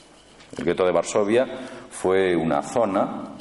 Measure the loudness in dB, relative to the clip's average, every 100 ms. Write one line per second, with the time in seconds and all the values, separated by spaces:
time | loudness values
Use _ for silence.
0 | -20 -20 -20 -20 -16 -6 -2 2 2 2
1 | 0 0 2 2 2 -4 -12 -16 -16 -4
2 | 0 2 4 2 2 0 0 0 2 2
3 | -2 -4 -12 -14